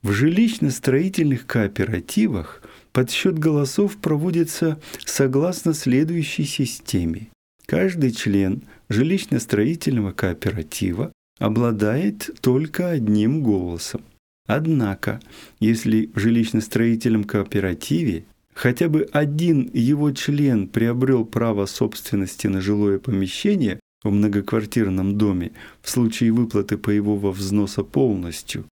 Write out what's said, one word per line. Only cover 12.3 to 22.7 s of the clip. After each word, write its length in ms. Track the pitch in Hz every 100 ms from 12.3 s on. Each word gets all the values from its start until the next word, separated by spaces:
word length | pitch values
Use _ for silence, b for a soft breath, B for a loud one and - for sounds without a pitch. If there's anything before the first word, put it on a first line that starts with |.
| -
только 480 | - 127 156 - 175
одним 540 | 165 107 104 107 151
голосом. 580 | 131 98 87 85 - - - _ _ _ -
Однако, 680 | 127 160 156 107 95 - 113 B B B B
если 500 | 110 113 113 110 110
в 60 | -
жилищно-строительном 1040 | 104 117 113 110 107 - 117 113 117 110
кооперативе 1000 | 104 104 98 104 95 85 - 165 160 82 - _ _
хотя 360 | - 127 123 170
бы 200 | 151 -
один 580 | 147 147 151 175 156 123
его 380 | - 120 143 147
член 560 | 139 - 147 143 117 95
приобрёл 580 | - 117 120 131 131
право 420 | 113 - 117 104 98
собственности 840 | - 113 - - 104 95 - 104
на 120 | 95
жилое 380 | 92